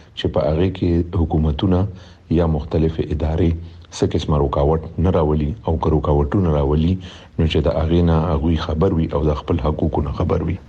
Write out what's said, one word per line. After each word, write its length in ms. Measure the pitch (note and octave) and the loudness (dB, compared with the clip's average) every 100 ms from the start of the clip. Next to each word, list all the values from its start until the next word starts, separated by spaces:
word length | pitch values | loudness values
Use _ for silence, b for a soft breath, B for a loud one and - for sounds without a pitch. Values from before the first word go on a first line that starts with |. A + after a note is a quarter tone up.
| B - | B -8
چې 80 | - - | -4 -2
په 40 | C2+ | 0
هغه 180 | D#2+ F#2 F2+ | 2 0 0
کې 420 | F2+ E2+ E2+ E2+ | 0 0 0 0
حکومتونه 600 | D#2+ D#2+ D#2 D2 G2+ F2+ G#2+ - B B - D#2+ | 0 0 0 0 2 2 0 -4 B B -2 0
یا 120 | E2+ D2+ | 2 0
مختلفې 440 | - E2+ D#2+ D#2+ - D#2+ | -2 0 0 0 -4 -2
ادارې 340 | D#2 E2 E2 E2 B B B - | -2 0 0 0 B B B -2
څه 80 | G2 | -2
قسمه 320 | E2 - D2+ | 0 0 0
رکاوټ 600 | C#2+ C#2+ C#2+ D#2+ - - E2 | 0 0 0 0 -2 -2 0
نه 80 | F#2 | 2
راولي، 320 | D2+ D2+ D2 C#2+ - | 2 0 -2 -4 -4
او 120 | E2 | -2
که 140 | - D#2 | 0 0
رکاوټونه 580 | C#2+ C#2+ C#2+ G#2+ F2+ D2+ | 2 0 2 0 0 2
راولي، 340 | C#2 D2+ E2 F#2 B B B - | 2 2 2 0 B B B -2
نو 60 | D#2+ | 0
چې 60 | E2 D2+ | 2 0
د 20 | D#2 | 0
هغې 180 | D#2 E2+ E2+ | 2 2 4
نه 40 | D#2+ D#2+ D#2+ | 4 2 0
هغوی 280 | D#2 D#2+ - | 0 0 -2
خبر 280 | D2+ F#2+ E2 | 0 0 2
وي 140 | D#2+ | 0
او 140 | D2 D2+ | 0 0
د 140 | C#2+ | -2
خپل 240 | - F2+ D2 | -2 -2 0
حقوقو 400 | - D#2+ - C#2+ | 0 0 0 -2
نه 100 | - | -2
خبر 280 | F2 - E2+ | -2 -2 -2
وي. 140 | F#2+ | -6